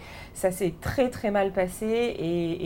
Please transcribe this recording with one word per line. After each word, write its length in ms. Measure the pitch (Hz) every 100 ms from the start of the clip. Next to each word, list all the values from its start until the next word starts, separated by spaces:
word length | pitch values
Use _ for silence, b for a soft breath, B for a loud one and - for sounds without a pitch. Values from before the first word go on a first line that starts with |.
| B B B
Ça 180 | - 190
s'est 220 | 180 185 -
très, 300 | - - 247
très 200 | - 214
mal 220 | 202 196
passé 340 | 196 185 185 220
et, 680 | 226 240 - 165 170 170
et 140 | 170